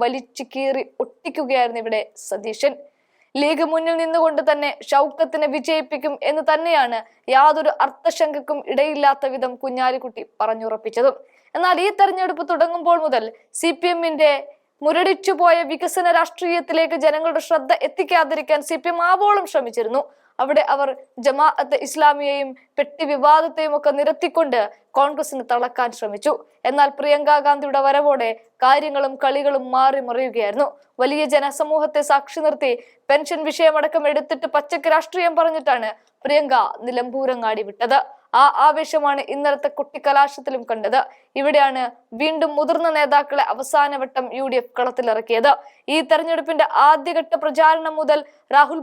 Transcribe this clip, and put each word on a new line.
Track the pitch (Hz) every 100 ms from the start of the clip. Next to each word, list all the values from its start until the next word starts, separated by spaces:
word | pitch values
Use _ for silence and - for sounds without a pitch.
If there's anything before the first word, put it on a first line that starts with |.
വലിച്ചു | 240 262 262 - 269 262
കീറി | 269 269 262 -
ഒട്ടിക്കുകയായിരുന്നു | - - 330 277 262 262 240 233 226
ഇവിടെ | 214 202 - -
സതീശൻ. | 196 214 220 277 254 - _ _ _ _ 262
ലീഗ് | 294 311 320
മുന്നിൽ | 320 330 330
നിന്നുകൊണ്ട് | 330 330 320 294 302
തന്നെ | 294 285 - -
ഷൗക്കത്തിനെ | 277 294 285 330 320 294
വിജയിപ്പിക്കും | 294 262 311 311 285 294 285 -
എന്ന് | 302 311
തന്നെയാണ് | 311 330 320 247 233 226 _ -
യാതൊരു | 262 302 302 262 -
അർത്ഥശങ്കക്കും | 269 - 330 330 311 294 285 294 -
ഇടയില്ലാത്ത | 277 294 294 277 277 269
വിധം | 262 254 254
കുഞ്ഞാലിക്കുട്ടി | 269 254 254 254 247 226 - -
പറഞ്ഞുറപ്പിച്ചതും. | 214 226 220 220 220 220 262 262 - _ _ 339
എന്നാൽ | 359 339
ഈ | 381 403
തെരഞ്ഞെടുപ്പ് | 392 370 370 320 339
തുടങ്ങുമ്പോൾ | 330 330 339 330 339 311
മുതൽ | 254 226 - _ -
സി | 330 339
പി | 349
എമ്മിന്റെ | 339 330 302 302 277 285 - _ _ 294
മുരടിച്ചുപോയ | 320 381 381 381 359 349 339 294
വികസന | 311 349 370 349 339
രാഷ്ട്രീയത്തിലേക്ക് | 339 - 359 339 339 320 320 320 311
ജനങ്ങളുടെ | 302 330 311 311
ശ്രദ്ധ | 320 262 311 302
എത്തിക്കാതിരിക്കാൻ | 339 359 349 302 311 294 302 285
സി | 320
പി | 349
എം | 339 339
ആവോളം | 370 415 403 339
ശ്രമിച്ചിരുന്നു. | 311 240 233 226 254 - _ _ -
അവിടെ | 269 294 -
അവർ | 277 277 269 - - 247
ജമാഅത്ത് | 269 302 - 262 285 285
ഇസ്ലാമിയെയും | 311 294 285 285 277 277 262 _ -
പെട്ടി | 285 285 302
വിവാദത്തെയും | 285 285 311 320 320 311 294
ഒക്കെ | 294 277
നിരത്തിക്കൊണ്ട് | 294 320 349 330 302 247 202 - _ -
കോൺഗ്രസിന് | 277 294 294 269 254
തളക്കാൻ | 240 240 247 240 226
ശ്രമിച്ചു. | 214 208 285 277 - _ 247
എന്നാൽ | 277 285 277
പ്രിയങ്ക | 294 294 294 294 285
ഗാന്ധിയുടെ | 285 285 277 277
വരവോടെ | 277 294 269 233 226 _ _
കാര്യങ്ങളും | 254 285 302 277 277 269
കളികളും | 269 277 285 277 254
മാറി | 262 269 269 247
മറിയുകയായിരുന്നു. | 240 262 226 208 220 285 - _ -
വലിയ | 262 302 302
ജനസമൂഹത്തെ | 294 277 277 302 311 302 302 294
സാക്ഷി | 277 277 -
നിർത്തി | 302 285 277 240 - _ -
പെൻഷൻ | 285 302 330 311
വിഷയമടക്കം | 294 320 311 302 311 294
എടുത്തിട്ട് | 294 302 330 320
പച്ചക്ക് | 294 294 339 320
രാഷ്ട്രീയം | 311 320 370 339 320
പറഞ്ഞിട്ടാണ് | 330 320 277 240 220 214 _ _
പ്രിയങ്ക | 262 294 294 254 196 - 240
നിലമ്പൂരങ്ങാടി | 247 247 262 269 247 220 214 202
വിട്ടത്. | 202 233 269 - - _ 254
ആ | 277 - 285
ആവേശമാണ് | 302 311 311 285 285 -
ഇന്നലത്തെ | 277 294 285 285 294
കൊട്ടിക്കലാശത്തിലും | 285 311 285 277 277 277 262 269 233
കണ്ടത്. | 220 214 247 - - _ 269
ഇവിടെയാണ് | 277 294 277 262 247 - _ 226
വീണ്ടും | 311 320 311 294
മുതിർന്ന | 302 330 330 302
നേതാക്കളെ | 285 285 285 285 -
അവസാനവട്ടം | 226 269 302 285 277 262 262 254 247
യു | 269
ഡി | 254
എഫ് | 247 -
കളത്തിലിറക്കിയത്. | 254 247 233 220 226 226 285 - - _ -
ഈ | 302 262
തെരഞ്ഞെടുപ്പിന്റെ | 311 330 330 285 311 311 - 285
ആദ്യഘട്ട | 311 277 320 320 320
പ്രചാരണം | 302 277 320 320 320 311
മുതൽ | 285 294 285 _ _ 269
രാഹുൽ | 285 320